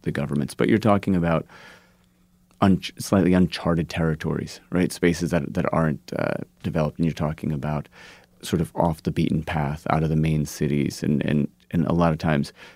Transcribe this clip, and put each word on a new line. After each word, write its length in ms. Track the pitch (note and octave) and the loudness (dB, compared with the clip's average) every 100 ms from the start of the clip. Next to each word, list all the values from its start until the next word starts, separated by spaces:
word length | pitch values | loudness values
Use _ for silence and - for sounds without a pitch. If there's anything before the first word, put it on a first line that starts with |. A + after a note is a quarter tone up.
the 100 | - | -6
governments. 420 | - C#2+ D2 C2+ | -4 -2 -2 -4
But 140 | - - | 0 2
you're 100 | A2 | 4
talking 380 | A2 G2+ G2+ F#2 | 4 2 2 2
about 300 | E2+ D#2+ - - - - _ _ _ _ _ _ _ - | 2 0 -2 -16 -20 -20 _ _ _ _ _ _ _ 0
un-, 220 | G2 F2 - - | 4 4 0 -10
slightly 340 | - G2+ F2 | 0 2 4
uncharted 560 | F#2 F2 - F2 E2+ D#2+ | 4 2 0 -2 -2 -2
territories, 720 | - E2 D#2 E2 D2 D2+ - - | -2 -2 -2 -4 -4 -6 -12 -4
right? 220 | F2+ F2+ | 0 0
Spaces 380 | - F2 E2 E2+ | 2 0 2 0
that, 240 | E2+ C#2+ | -2 -2
that 120 | F2+ - | -2 0
aren't, 400 | D#2+ D#2+ C#2+ - - | 2 2 0 -6 -4
uh, 280 | - - - _ | -4 -4 -8 _
developed. 360 | - E2 D2+ - | -4 0 -2 0
And 80 | E2 | -2
you're 80 | |
talking 380 | D2 D2+ D#2 D#2 | 0 -4 -4 -4
about 360 | D2 C#2+ D2+ - - - - - _ | -4 -4 -4 -6 -16 -20 -20 -20 _
sort 200 | - F2 | -4 -2
of 120 | D#2+ | -2
off 280 | - E2+ D#2+ | 0 0 0
the 80 | - | -4
beaten 320 | D#2+ D#2+ D#2+ | -2 0 0
path, 440 | D#2 D#2 C#2+ D#2 - | -2 -4 -2 -4 -2
out 120 | D#2 | 0
of 60 | D#2+ | 2
the 80 | D#2 | 2
main 300 | D#2+ D2+ C#2+ | 2 0 -2
cities, 560 | - D2+ D2 C#2 - | -2 -2 0 -2 -2
and, 200 | - D2 | -2 0
and, 240 | - D2+ C#2+ _ - | 2 0 -2 _ -6
and 140 | F2 D#2 | -2 0
a 60 | |
lot 200 | E2 E2+ | 2 2
of 60 | D#2+ | 2
times 340 | E2 D2 C#2+ - - | 0 0 -2 -8 -20